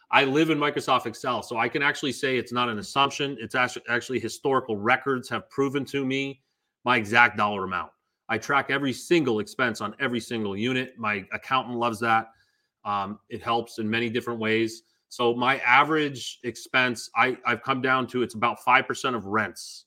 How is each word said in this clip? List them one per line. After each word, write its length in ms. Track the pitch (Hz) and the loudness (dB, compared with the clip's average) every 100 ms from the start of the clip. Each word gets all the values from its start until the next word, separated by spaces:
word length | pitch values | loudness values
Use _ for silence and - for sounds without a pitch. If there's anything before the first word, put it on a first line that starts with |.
| _ | _
I 140 | 123 135 | 4 4
live 240 | 143 160 | 4 4
in 80 | 151 | 2
Microsoft 480 | 147 139 143 127 120 | 0 -2 2 0 0
Excel, 360 | 110 131 117 | -6 -4 -4
so 140 | 101 117 | -4 -2
I 120 | 120 | -2
can 120 | 151 | 0
actually 300 | 143 143 143 | 0 0 -4
say 260 | 120 139 127 | -2 -2 -2
it's 140 | - | -2
not 160 | 120 120 | -2 -2
an 100 | 107 | -2
assumption. 600 | 95 143 139 - 139 143 | -2 2 2 2 -4 -6
It's 160 | 110 135 | -4 0
actu-, 240 | 123 - - | 0 -2 -4
actually 320 | 120 - 123 | -4 -2 -4
historical 560 | 113 - 143 131 120 104 | -4 -4 0 0 0 -2
records 540 | 104 127 139 127 - | 2 2 2 -4 -4
have 200 | 113 - | -8 -6
proven 360 | - 139 143 127 | -2 -2 -2 -4
to 180 | 139 131 | -4 -2
me 360 | 135 139 135 _ _ _ _ | -2 -4 -10 _ _ _ _
my 140 | 120 123 | 0 0
exact 400 | 101 117 120 104 | 4 6 6 4
dollar 260 | 104 101 | 0 0
amount. 280 | 95 90 80 _ _ _ - | -4 -4 -6 _ _ _ -6
I 100 | 113 | -4
track 320 | - 139 135 | 2 0 2
every 220 | 139 139 | 0 0
single 480 | 117 - 175 131 107 | -4 2 2 4 0
expense 400 | 104 - 123 104 | -2 -2 -2 -2
on 160 | 104 - | -8 -4
every 180 | 135 120 | -4 -4
single 380 | 113 117 101 98 | -4 -4 -4 -2
unit. 380 | 120 127 127 - | -2 -2 -4 -6
My 280 | 107 104 95 | -4 -4 -4
accountant 460 | 110 - 131 117 120 | -10 -2 -2 0 -2
loves 240 | 120 104 | -2 0
that. 300 | 117 113 113 _ _ _ _ _ | 2 2 0 _ _ _ _ _
Um, 340 | 107 101 98 107 _ | -4 -2 -4 -8 _
it 120 | 110 | -10
helps 380 | 117 117 110 - | -2 -2 -2 -6
in 100 | 107 | -2
many 200 | 117 120 | -2 -2
different 320 | 117 120 117 | -2 -4 -4
ways. 420 | 110 110 113 113 _ _ _ | 0 2 0 -4 _ _ _
So 260 | - 120 | 0 2
my 260 | 120 127 170 | 4 2 2
average 800 | 123 131 147 156 147 127 - - | 6 6 6 2 0 -4 -10 -8
expense, 680 | 120 113 - 131 127 113 - 117 | -8 -8 -2 0 2 -2 -4 2
I, 220 | 127 123 120 | 2 2 -2
I've 180 | 113 | -2
come 180 | - 135 | 0 0
down 260 | 131 131 120 | 2 2 0
to, 160 | 123 | -2
it's 120 | 117 110 | -2 0
about 260 | 120 107 | -2 0
five 260 | - 127 135 | 4 4 4
percent 280 | 123 135 120 | -2 -2 -4
of 100 | 98 | -2
rents. 600 | 107 101 - - - | -2 -2 -6 -16 -18